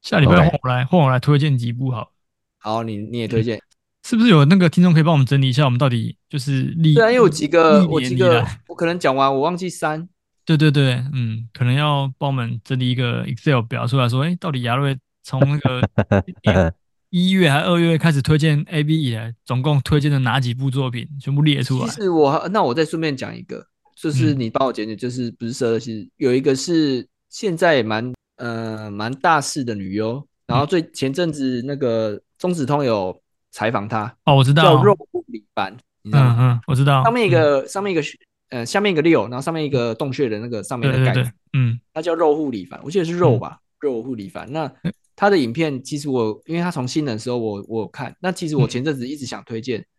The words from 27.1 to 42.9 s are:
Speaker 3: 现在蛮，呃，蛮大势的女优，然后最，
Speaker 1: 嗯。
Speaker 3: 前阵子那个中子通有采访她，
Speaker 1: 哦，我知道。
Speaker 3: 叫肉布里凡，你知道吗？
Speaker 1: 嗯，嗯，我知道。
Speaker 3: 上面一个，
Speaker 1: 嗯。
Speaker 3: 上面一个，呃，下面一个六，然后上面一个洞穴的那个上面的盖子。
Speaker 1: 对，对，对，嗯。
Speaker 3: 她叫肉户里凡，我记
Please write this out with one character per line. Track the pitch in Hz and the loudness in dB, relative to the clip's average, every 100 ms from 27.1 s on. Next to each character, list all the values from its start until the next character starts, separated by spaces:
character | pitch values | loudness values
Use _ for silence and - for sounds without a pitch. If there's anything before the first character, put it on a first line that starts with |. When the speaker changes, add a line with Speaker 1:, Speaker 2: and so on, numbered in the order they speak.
| _ _ | _ _
Speaker 3:
现 | - 220 165 | -8 -6 0
在 | 180 147 | 2 2
蛮， | 110 110 123 123 _ _ | 0 -4 -6 -12 _ _
呃， | 120 113 113 110 107 | -10 -8 -8 -10 -10
蛮 | 101 110 | -8 -8
大 | 135 - 156 | -2 0 0
势 | 135 - | 0 -6
的 | 120 | -6
女 | 107 95 | -6 -6
优， | 98 110 123 143 _ _ | -4 -4 -4 -10 _ _
然 | 120 | -2
后 | 143 | 0
最， | 180 | -2
Speaker 1:
嗯。 | 165 | -4
Speaker 3:
前 | - 135 | -6 -6
阵 | 135 175 | -2 -4
子 | 151 131 127 | -2 -4 -4
那 | 123 139 | -6 -4
个 | 127 113 110 104 _ _ | -2 -2 -2 -6 _ _
中 | 180 | -4
子 | 175 127 | -2 -2
通 | 147 | 0
有 | 139 110 92 - _ _ _ | 0 0 -2 -8 _ _ _
采 | - 107 | -4 -2
访 | 120 101 | -2 -4
她， | 117 104 - - | -6 -6 -6 4
Speaker 1:
哦， | 139 | 4
我 | |
知 | 127 | 6
道。 | 143 | 6
Speaker 3:
叫 | 156 135 | 6 6
肉 | 202 196 - | 6 4 -2
布 | 359 - | -10 -10
里 | 233 _ | -16 _
凡， | - 95 110 _ _ | -8 -8 -10 _ _
你 | 104 | 0
知 | 139 | 4
道 | |
吗？ | 131 117 | 4 4
Speaker 1:
嗯， | 127 | 2
嗯， | 120 - | 2 -2
我 | 127 | 0
知 | |
道。 | 139 139 | 4 4
Speaker 3:
上 | 135 | 2
面 | 247 208 | 2 2
一 | |
个， | 165 151 139 | 4 4 2
Speaker 1:
嗯。 | 135 | -2
Speaker 3:
上 | 196 | -6
面 | 202 | -2
一 | 170 | -2
个， | 147 - _ _ _ | -4 -10 _ _ _
呃， | 127 117 | -8 -2
下 | 202 | 0
面 | 208 | 2
一 | 165 | 2
个 | |
六， | 160 156 104 | 4 4 2
然 | |
后 | 123 | -6
上 | 139 | -6
面 | 160 | -4
一 | 147 | -2
个 | 135 120 | -2 -2
洞 | 113 143 | -4 -6
穴 | 123 135 | -2 -2
的 | 107 | -4
那 | 120 | -6
个 | 117 | -8
上 | 92 127 | -8 -4
面 | 135 | 0
的 | 131 131 | 2 2
盖 | |
子。 | 127 | 0
Speaker 1:
对， | |
对， | |
对， | 123 - _ | -2 -6 _
嗯。 | 139 120 120 _ | 0 0 -2 _
Speaker 3:
她 | 156 | -8
叫 | 165 165 | -4 0
肉 | 165 151 | 2 2
户 | 151 | -2
里 | 113 90 | -6 -10
凡， | - | -14
我 | |
记 | 131 | -4